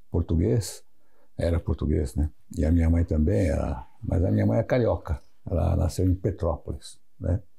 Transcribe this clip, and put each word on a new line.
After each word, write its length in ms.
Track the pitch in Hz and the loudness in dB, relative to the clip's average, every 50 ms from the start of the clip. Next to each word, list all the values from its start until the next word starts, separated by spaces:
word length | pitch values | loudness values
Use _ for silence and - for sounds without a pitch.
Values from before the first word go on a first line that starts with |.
| - - | -16 -4
português, 720 | - 90 87 - 85 82 90 110 123 117 - - - - - - - - - - - - - - - | -2 -2 0 2 2 2 4 4 2 2 0 -2 -10 -14 -16 -20 -20 -20 -20 -20 -20 -20 -20 -18 -8
era 220 | - 82 85 85 85 | -2 0 0 0 0
português, 560 | - - 78 - - 71 78 85 76 71 - | 0 -2 -2 -2 0 0 0 0 0 -2 -2
né? 160 | - 76 76 - - - - - | -2 -2 -2 -4 -10 -18 -12 -2
E 80 | - 76 | 0 2
a 60 | 78 | 4
minha 180 | 85 85 82 82 | 4 4 6 4
mãe 160 | 82 85 85 | 4 4 2
também 420 | - 87 76 76 76 101 107 104 | 2 2 2 2 4 4 2 2
era, 380 | - 73 - - - - - - - - - | 2 0 0 -2 -4 -4 -6 -10 -16 -18 -10
mas 240 | 113 - - - 87 | -4 -2 2 2 2
a 60 | 101 | 4
minha 160 | 104 107 104 | 4 4 4
mãe 100 | 104 113 | 4 2
é 60 | 113 113 | 2 2
carioca. 580 | - 123 127 117 104 92 87 - - 85 - - - - - - | 2 2 2 2 2 0 0 -2 -4 -6 -6 -6 -16 -20 -14 -8
Ela 280 | - 95 85 85 85 85 | -2 0 0 2 2 2
nasceu 280 | 85 82 80 - - 92 92 | 2 0 0 0 2 2 2
em 60 | 90 | 2
Petrópolis, 840 | 92 - 104 92 - - 82 78 - - - 76 - - - - - - - - - | 2 0 -2 -2 0 0 0 0 -2 -6 -10 -10 -10 -10 -16 -18 -18 -20 -20 -16 -6
né? 200 | - 87 87 123 - - - | -2 -2 -2 -2 -2 -8 -20